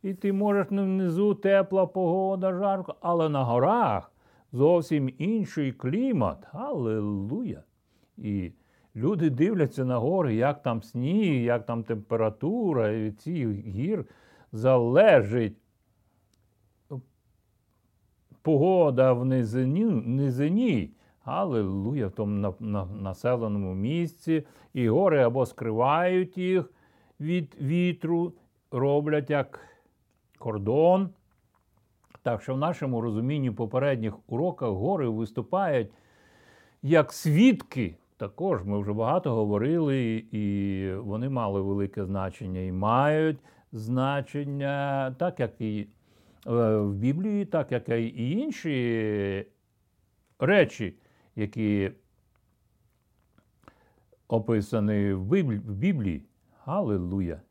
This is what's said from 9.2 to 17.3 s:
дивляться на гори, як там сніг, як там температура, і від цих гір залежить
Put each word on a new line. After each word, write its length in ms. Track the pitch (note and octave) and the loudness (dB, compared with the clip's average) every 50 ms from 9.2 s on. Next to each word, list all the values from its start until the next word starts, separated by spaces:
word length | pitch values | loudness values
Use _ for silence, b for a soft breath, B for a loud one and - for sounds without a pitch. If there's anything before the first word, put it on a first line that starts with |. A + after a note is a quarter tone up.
| E3 D#3+ | 0 0
дивляться 560 | C3 A#2+ D#3 G3 A3+ F#3 D#3 C3 - - C3 | 2 2 2 2 2 0 0 0 0 -4 -2
на 120 | B2+ B2+ A#2+ | 0 0 0
гори, 380 | A2+ C3+ F3 F#3+ F3 C#3 A2 | 0 0 0 0 0 0 2
як 260 | A2 A#2 C#3 C#3+ C#3 | 2 2 0 0 -2
там 220 | - C3+ A#2 A2+ G#2 | -4 -4 -4 -4 -6
сніг, 600 | - _ A#2+ B2 C#3 F3 G#3+ G#3+ F#3 D3+ B2+ A#2 | -8 _ -6 -2 0 0 0 2 2 2 2 2
як 220 | A#2+ A#2+ A#2+ - | 0 0 0 -2
там 180 | - A#2+ A#2 A2 | -4 -6 -6 -4
температура, 1080 | - A#2 G#2+ G#2 _ A#2 A2+ A2 A2 G#2+ - - D3+ G#3 A#3+ A#3 F#3+ D#3 B2+ A2+ G#2 | -4 -6 -6 -4 _ -2 0 0 0 -2 -2 -4 -2 -2 -2 -2 0 0 2 2 0
і 120 | G#2+ A2+ G#2+ | 0 0 -2
від 180 | G#2+ G#2 - | -4 -6 -8
цих 260 | - D#3 F3 E3+ C3+ A2+ G#2 G2 - | -10 -6 -4 -2 -2 -2 -2 -4 -6
гір 400 | - F#2 G2 B2+ F3 A3 G3 - b b b b b b b b b | -8 -6 -4 -2 -2 -2 -4 -6 b b b b b b b b b
залежить 1040 | - A2 A2 B2+ C3 B2+ A#2+ A#2 B2 D#3 G3+ A3 F3 C3+ G#2 G2 A2 B2 A#2 G#2 G#2+ _ _ _ _ _ _ _ _ _ _ _ _ _ _ _ _ _ _ _ _ _ _ _ _ _ _ _ C#3+ C3 C3 _ _ _ _ _ | -10 -2 2 4 4 4 4 4 6 6 8 8 8 8 6 4 0 0 -2 -2 -4 _ _ _ _ _ _ _ _ _ _ _ _ _ _ _ _ _ _ _ _ _ _ _ _ _ _ _ -14 -14 -14 _ _ _ _ _